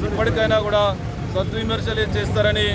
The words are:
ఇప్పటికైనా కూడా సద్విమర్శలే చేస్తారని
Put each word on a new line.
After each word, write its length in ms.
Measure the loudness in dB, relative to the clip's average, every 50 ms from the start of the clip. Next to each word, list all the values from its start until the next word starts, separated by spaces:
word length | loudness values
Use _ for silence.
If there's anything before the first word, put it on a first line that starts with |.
| -2
ఇప్పటికైనా 500 | -2 -2 0 0 0 2 2 2 2 2 2 2
కూడా 160 | 2 2 2 2 2 0 -2 -4 -6 -6 -6 -6 -4 -2
సద్విమర్శలే 720 | -2 -2 -2 -2 -2 -2 -2 -2 -2 -2 -2 -2 0 0 0 0
చేస్తారని 500 | 0 0 0 0 2 2 2 2 2 2 0